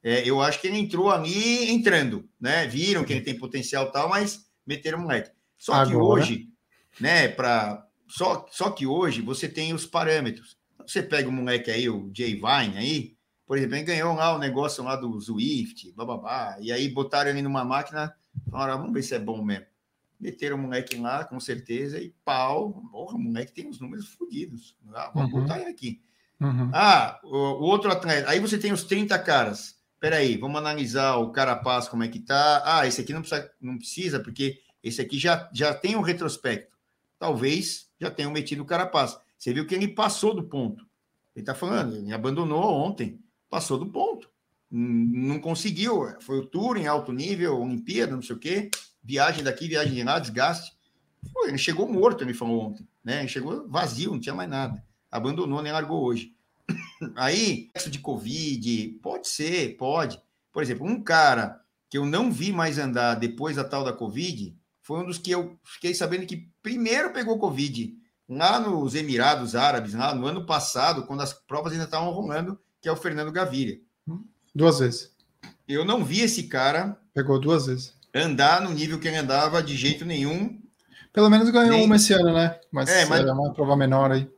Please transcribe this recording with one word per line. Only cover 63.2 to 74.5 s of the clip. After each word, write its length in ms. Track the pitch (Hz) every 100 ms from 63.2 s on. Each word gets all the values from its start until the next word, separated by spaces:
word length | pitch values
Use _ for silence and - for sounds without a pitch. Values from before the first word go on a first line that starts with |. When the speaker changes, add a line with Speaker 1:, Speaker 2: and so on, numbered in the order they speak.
| 117 117 151 139
Speaker 1:
da 80 |
tal 200 | 135 139
da 80 | 135
covid, 640 | 127 113 98 180 123 - - _ _
foi 180 | - 156
um 60 | 180
dos 120 | 170
que 120 | 180
eu 280 | 180 175 170
fiquei 300 | - - 175
sabendo 320 | 185 170 180 185
que 220 | 165 - _
primeiro 500 | 220 247 226 - 349
pegou 260 | 262 226 226
covid 560 | 208 135 143 117 113 - _ _ -
lá 300 | 135 175 233
nos 360 | 214 170 135
Emirados 600 | 143 151 120 135 139 123
Árabes, 400 | 117 143 127 107
lá 200 | 110 135
no 120 | 135 135
ano 180 | 175 170
passado, 580 | 151 - 127 147 151 127
quando 140 | 139
as 120 | 135
provas 400 | - _ 143 160
ainda 120 | 165
estavam 260 | 160 160 170
rolando, 480 | 180 196 151 175 202 _ _
que 80 | 160
é 40 |
o 40 | 156
Fernando 340 | 175 151 151
Gaviria. 480 | 170 151 131 117 - _ _ - 170 - _ _